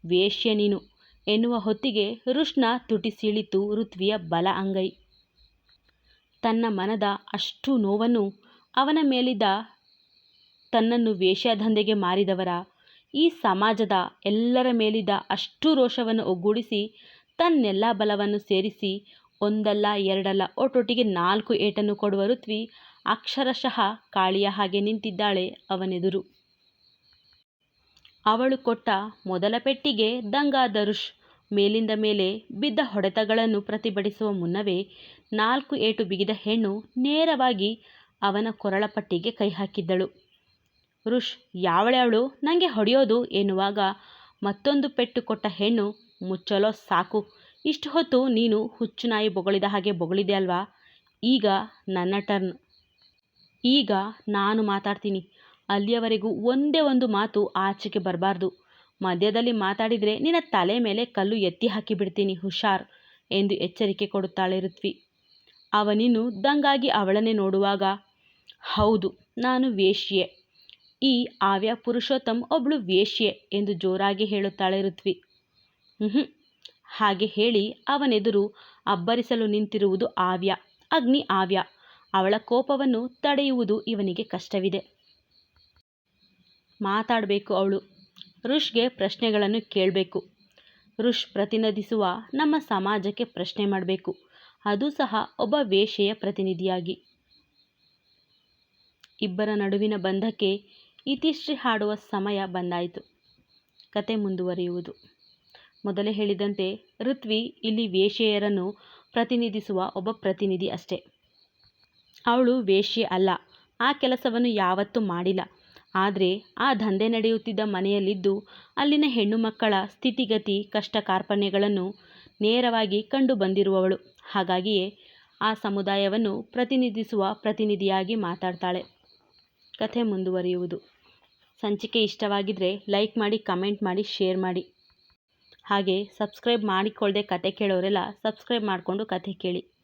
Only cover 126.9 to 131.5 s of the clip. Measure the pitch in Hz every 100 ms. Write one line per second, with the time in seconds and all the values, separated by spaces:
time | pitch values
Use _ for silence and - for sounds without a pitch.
126.9 | 208 214 214 196 214 214 214 214 202 196
127.9 | 190 185 226 180 175 185 175 180 180 -
128.9 | _ _ _ _ _ _ _ _ - 214
129.9 | 240 226 196 185 185 180 180 175 180 _
130.9 | _ _ _ _ _ _